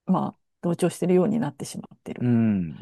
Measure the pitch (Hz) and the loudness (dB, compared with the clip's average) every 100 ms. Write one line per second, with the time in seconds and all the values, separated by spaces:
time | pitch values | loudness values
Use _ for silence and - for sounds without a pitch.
0 | - 180 - - _ _ 175 170 175 - | 0 0 0 -8 _ _ -4 0 0 0
1 | 180 180 175 - 143 - - - - - | 2 4 4 0 -2 -6 -12 -12 -14 -16
2 | - - 123 120 113 101 82 71 | -14 -4 2 2 4 2 -2 -6